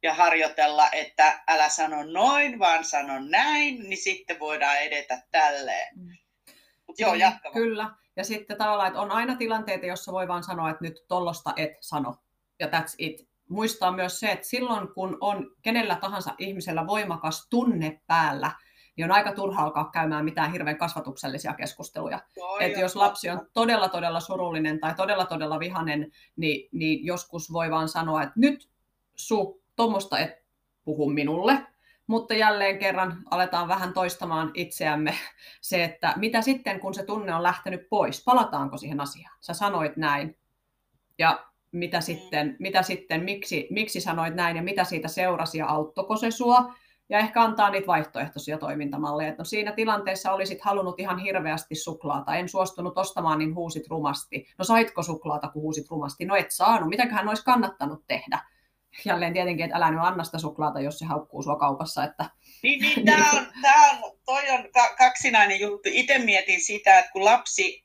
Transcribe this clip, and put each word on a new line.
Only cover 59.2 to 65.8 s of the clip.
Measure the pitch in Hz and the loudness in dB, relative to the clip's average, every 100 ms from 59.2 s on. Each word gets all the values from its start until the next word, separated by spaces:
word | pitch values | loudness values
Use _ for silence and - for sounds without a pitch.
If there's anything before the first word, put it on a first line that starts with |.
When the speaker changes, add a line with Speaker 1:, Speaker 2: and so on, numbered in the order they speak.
| 170 | 0
Speaker 2:
tietenkin, | 170 180 170 165 | 0 0 -2 -2
että | - | 2
älä | 165 | 2
nyt | 160 | 4
anna | 170 180 | 0 0
sitä | 165 165 | -4 -4
suklaata, | 156 156 156 147 | -8 -2 -4 -2
jos | 139 147 | -6 -6
se | 165 | -6
haukkuu | 151 - - | -6 -6 -10
sua | 139 147 | -4 0
kaupassa, | 147 135 156 - | 2 0 -6 -4
että | 135 - 151 _ _ - | -6 -4 -12 _ _ -4
Speaker 1:
Niin, | 247 285 | 0 2
niin, | 294 294 - | 2 4 6
Speaker 2:
<laughs> | 302 | 6
Speaker 1:
tää | 302 | 6
on, | 285 254 247 | 4 0 2
tää | 277 285 294 269 | 8 10 10 8
on, | - - - | -4 -12 -2
toi | 262 277 | -2 2
on | 262 - | 0 2
ka-, | 254 233 - | 4 4 8
kaksinainen | 254 254 269 226 202 196 | 6 6 2 6 6 4
juttu. | 208 202 | -2 -2